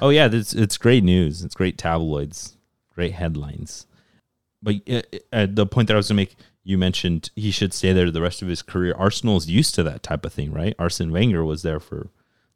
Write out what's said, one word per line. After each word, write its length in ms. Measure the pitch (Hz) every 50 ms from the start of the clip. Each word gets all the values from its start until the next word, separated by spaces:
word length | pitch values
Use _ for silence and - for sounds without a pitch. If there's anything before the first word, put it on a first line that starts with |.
| 131
Oh, 80 | 139
yeah, 180 | 147 151 147 113
it's, 220 | 110 117 101 - -
it's 240 | - 110 95 -
great 280 | - - 117 127 123 95
news. 380 | 90 90 92 85 73 78 87 87
It's 100 | 78 -
great 240 | - 92 90 - -
tabloids, 800 | - 82 82 82 82 78 73 71 71 73 - - - - - _ _ _ _ _ _ _ _
great 200 | 85 87 87 90
headlines. 720 | 85 87 85 78 73 73 73 71 - 78 - - - - _ _ _ _ _ _ _ _ _ _ _ _ _ _ _ -
But, 140 | - 107 98 - -
uh, 120 | 123 117 - - - - - _ -
uh, 140 | 110 104 95
the 160 | 101 107 101
point 240 | 98 - 123 113 107
that 60 | 107
I 20 |
was 120 | 104 101 -
gonna 80 | 104
make, 200 | 101 95 - _ _ _ _ _ _ -
you 140 | 95 98
mentioned 540 | 92 92 92 90 - - 90 85 80 - - -
he 160 | 107 107 104
should 220 | 92 - 104 92 -
stay 220 | - - 92 92
there 160 | 92 90 87
the 100 | 80 82
rest 220 | 85 87 - - 98
of 60 | 90
his 120 | 87 -
career. 340 | - - - 90 90 90 -
Arsenal 420 | - 95 104 - - - 113 101 87
is 100 | 80 80
used 260 | 87 117 127 - -
to 60 | - 85
that 180 | 78 69 - -
type 240 | - 80 71 -
of 60 | 71 -
thing, 200 | - 71 73 71
right? 220 | 78 85 107 - -
Arsene 320 | 87 87 - - 87 80
Wenger 320 | 80 90 117 123 95 82 82
was 200 | 78 78 - -
there 180 | 82 78 78
for 300 | - - - - - - _ _ _ _ _ _ _ _ _